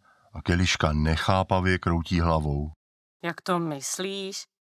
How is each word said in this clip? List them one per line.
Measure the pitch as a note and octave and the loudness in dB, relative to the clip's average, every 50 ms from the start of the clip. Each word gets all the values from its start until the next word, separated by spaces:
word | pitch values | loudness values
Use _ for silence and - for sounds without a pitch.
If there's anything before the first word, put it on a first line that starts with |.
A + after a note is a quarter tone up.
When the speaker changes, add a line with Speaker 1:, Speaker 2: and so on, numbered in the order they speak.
| _ _ _ _ _ _ - | _ _ _ _ _ _ -14
Speaker 1:
a | - - | -6 0
Keliška | - F2 F2+ F#2 F2 - - - D#2 D#2 | 2 2 4 4 2 2 2 2 2 2
nechápavě | D2+ D2+ D#2 E2 D#2+ - - G2 F#2 E2 - G2 F#2 F2+ F#2 F#2 F2+ | 2 2 2 2 2 2 2 2 2 2 2 2 2 2 2 0 0
kroutí | - - E2+ E2+ E2 - F#2+ F2 | 0 0 0 0 0 0 0 2
hlavou. | E2+ E2+ E2 D#2 D2+ D2 C#2+ D2 D2 D2+ D#2 - _ _ _ _ _ _ _ _ - | 2 2 2 2 0 0 -2 -2 -4 -6 -8 -14 _ _ _ _ _ _ _ _ -8
Speaker 2:
Jak | E3+ E3 - | -8 -8 -6
to | - - F#3 F3 | -4 -2 -2 -2
myslíš? | E3+ D#3+ D3+ C#3 C3 - - - F3+ G3 G3 G3 F#3+ F#3+ G3 - - - _ _ _ | -2 -4 -6 -8 -8 -8 -8 -6 -6 -6 -6 -8 -8 -8 -10 -12 -14 -16 _ _ _